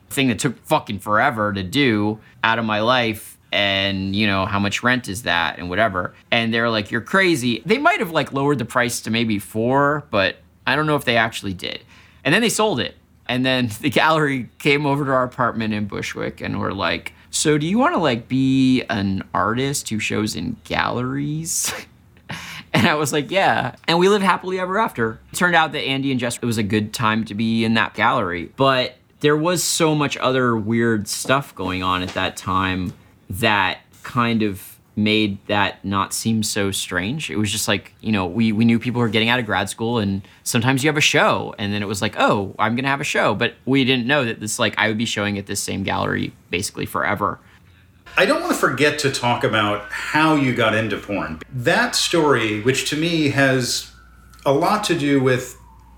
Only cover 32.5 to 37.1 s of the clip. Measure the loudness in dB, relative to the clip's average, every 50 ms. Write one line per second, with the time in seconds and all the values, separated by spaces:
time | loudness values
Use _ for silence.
32.5 | 0 0 0 0 0 -2 -4 -6 -8 -10 -18 -20 _ _ _ -10 -6 -2 0 2
33.5 | 2 2 0 -2 -4 -6 -12 _ -20 -20 -14 -6 -2 0 0 2 2 0 0 -2
34.5 | -4 -6 -12 -18 -20 -20 _ _ -4 0 2 2 4 2 2 0 -2 -4 -4 -2
35.5 | 0 0 0 0 -2 -6 -6 -2 -2 -2 -2 -2 -4 -4 -2 0 0 0 0 -2
36.5 | -2 -2 -2 -2 -2 -4 -6 -4 -4 -4 -2 -4